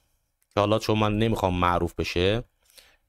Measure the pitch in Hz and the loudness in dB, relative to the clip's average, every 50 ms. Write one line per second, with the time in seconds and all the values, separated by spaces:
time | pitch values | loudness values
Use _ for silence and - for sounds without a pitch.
0 | _ _ _ _ _ _ _ _ _ _ _ 101 101 104 107 110 - - 107 107 | _ _ _ _ _ _ _ _ _ _ _ 0 2 2 0 0 0 0 0 0
1 | 107 104 104 107 113 113 107 - 101 92 90 90 87 87 87 85 87 85 - - | 0 0 0 0 0 0 0 0 0 0 0 2 2 2 2 0 -2 -4 -4 -6
2 | 80 - - 87 90 98 107 120 - - _ _ _ _ _ - - _ _ _ | -8 -4 -2 0 0 0 0 -2 -6 -10 _ _ _ _ _ -20 -20 _ _ _
3 | _ | _